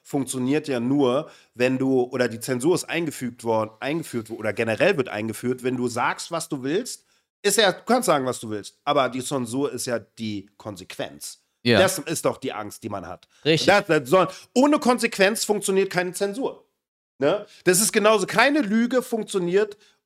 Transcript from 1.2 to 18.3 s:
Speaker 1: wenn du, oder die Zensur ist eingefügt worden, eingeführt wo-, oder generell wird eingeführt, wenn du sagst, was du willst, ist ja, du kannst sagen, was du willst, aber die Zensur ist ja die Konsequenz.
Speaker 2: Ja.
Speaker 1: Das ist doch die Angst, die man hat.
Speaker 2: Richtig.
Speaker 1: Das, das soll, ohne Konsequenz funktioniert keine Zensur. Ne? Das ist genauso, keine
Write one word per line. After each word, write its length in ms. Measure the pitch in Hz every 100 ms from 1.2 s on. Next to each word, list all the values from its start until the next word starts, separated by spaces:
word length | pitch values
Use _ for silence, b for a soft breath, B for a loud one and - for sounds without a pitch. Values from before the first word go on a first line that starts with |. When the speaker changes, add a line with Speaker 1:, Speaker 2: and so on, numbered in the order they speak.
| 156 B B
Speaker 1:
wenn 220 | - 127 131
du, 280 | 131 131
oder 240 | 123 131 120
die 120 | 113
Zensur 340 | 123 127 147
ist 100 | 165
eingefügt 600 | - 156 165 - 123 120
worden, 260 | 117 110 107 -
eingeführt 500 | 131 165 156 120 110
wo-, 60 | 110
oder 180 | 107
generell 420 | 101 113 110 165 170
wird 140 | -
eingeführt, 520 | 104 110 107 120 123
wenn 120 | 123 123
du 100 | 123
sagst, 440 | 113 139 185 -
was 180 | 170 -
du 140 | 147
willst, 420 | 127 175 247 - _ _ _ _
ist 160 | 208 196
ja, 120 | 202
du 100 | 175
kannst 220 | - 247 208
sagen, 180 | 147
was 160 | 127 120
du 80 | 113
willst, 300 | 104 98 -
aber 260 | - 143 127
die 120 | 127
Zensur 480 | 120 139 120 127 139
ist 140 | 120 127
ja 120 | 117
die 500 | 107 - 113 104 95 _
Konsequenz. 840 | 110 92 92 - 120 73 - - _ _
Speaker 2:
Ja. 160 | 120 110
Speaker 1:
Das 200 | 185 180
ist 260 | 147 160
doch 140 | 139 113
die 160 | 127
Angst, 280 | 104 104 -
die 40 | 110
man 180 | 101 87
hat. 220 | 87 _ b
Speaker 2:
Richtig. 220 | 147 160 165
Speaker 1:
Das, 180 | 202
das 240 | - 156 127
soll, 200 | 185 170 B B
ohne 240 | 240 285 294
Konsequenz 640 | 240 247 226 214 196 220
funktioniert 460 | - 208 - 190 190
keine 220 | 185 180
Zensur. 520 | 180 202 202 262 - _ _ _ _ _ -
Ne? 260 | 139 208 208 B
Das 180 | - 185
ist 100 | 214
genauso, 340 | 220 208 220
keine 340 | 185